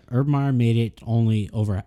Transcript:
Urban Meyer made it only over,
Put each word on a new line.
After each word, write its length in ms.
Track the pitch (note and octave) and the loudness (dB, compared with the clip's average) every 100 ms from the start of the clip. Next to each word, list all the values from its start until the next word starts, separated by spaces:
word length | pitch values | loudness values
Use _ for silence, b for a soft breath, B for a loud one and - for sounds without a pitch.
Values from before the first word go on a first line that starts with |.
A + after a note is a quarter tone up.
| - | -4
Urban 220 | B2 C#3+ | -2 0
Meyer 200 | C#3+ C#3 | 0 0
made 240 | B2+ A#2 A#2 | 2 2 2
it 220 | A2+ - - | -2 -6 -2
only 440 | A#2 A2+ A2 G2+ | 0 2 0 -2
over, 300 | G#2+ G#2+ F#2+ | -4 -2 -4